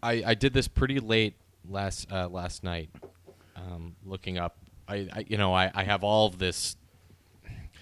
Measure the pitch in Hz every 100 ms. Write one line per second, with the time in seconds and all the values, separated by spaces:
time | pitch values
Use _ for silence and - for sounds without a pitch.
0 | 117 117 104 110 135 131 - - 131 135
1 | 110 110 107 - _ _ 87 98 98 -
2 | - 95 90 90 90 - 92 85 80 -
3 | - - - - _ - 90 87 85 85
4 | 95 95 95 90 85 - - - - 101
5 | 95 110 - 104 98 92 92 98 95 101
6 | 101 107 107 90 92 - - - - _
7 | _ - _ _ - - - -